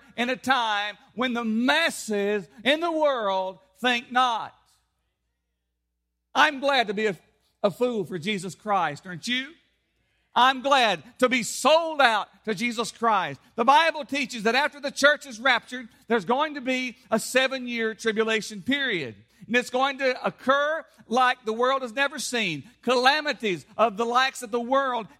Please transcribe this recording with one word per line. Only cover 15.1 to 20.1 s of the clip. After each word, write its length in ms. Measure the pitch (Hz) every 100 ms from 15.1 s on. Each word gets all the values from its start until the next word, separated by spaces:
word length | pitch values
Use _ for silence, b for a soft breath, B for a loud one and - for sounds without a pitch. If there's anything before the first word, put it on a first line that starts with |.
| 294 285
is 120 | 214
raptured, 500 | 262 233 - 247 240 _ -
there's 180 | 226 170
going 300 | 254 311 294
to 60 |
be 360 | 247 254 254 b b
a 80 | 220
seven-year 760 | - 254 262 262 247 233 226
tribulation 720 | 220 226 208 220 220 - 214
period. 500 | 180 277 269 185 131 98 _ B -
And 100 | 240
it's 140 | 247
going 300 | 254 269 269
to 260 | 269